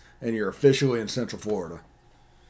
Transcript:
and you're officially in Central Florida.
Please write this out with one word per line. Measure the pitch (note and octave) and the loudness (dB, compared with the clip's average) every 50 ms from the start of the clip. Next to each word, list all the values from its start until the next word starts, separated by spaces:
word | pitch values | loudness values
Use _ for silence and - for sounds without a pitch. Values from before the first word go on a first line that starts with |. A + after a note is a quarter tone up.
| - - - - | -20 -20 -18 -8
and | B2+ A#2 A2+ | -6 -4 -2
you're | G#2+ G2+ F#2+ | -2 -2 -4
officially | - - D3 C#3 C3+ - C#3+ C3 A#2+ A2+ | -2 4 6 6 6 6 2 2 2 0
in | G#2+ | -2
Central | G2 - B2+ A2+ - A2 - | -4 -4 -4 -4 -6 -8 -8
Florida. | - G#2+ G#2 F#2+ E2+ E2 E2+ E2 - - - _ _ - - - - _ _ - - | -4 -4 -2 -2 -4 -8 -12 -14 -16 -20 -20 _ _ -20 -20 -20 -20 _ _ -20 -20